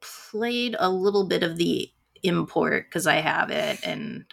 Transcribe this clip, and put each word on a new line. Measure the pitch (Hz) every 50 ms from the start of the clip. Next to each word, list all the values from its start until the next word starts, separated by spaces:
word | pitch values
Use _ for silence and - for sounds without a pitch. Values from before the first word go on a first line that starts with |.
played | - - - - - - - 208 233 240 240 240 240 247 226 -
a | - 185
little | 185 185 190 202 196 202 190
bit | 170 175 165
of | 175 165 165
the | 170 170 170 - - - - _ _ _ _ _ -
import | - 180 175 170 156 - - 160 165 156 147 - - -
'cause | - 170 165 160
I | 147
have | 156 156 151 156 156 151 147
it, | 147 151 156 147 - - -
and | - 156 151 - - - - - -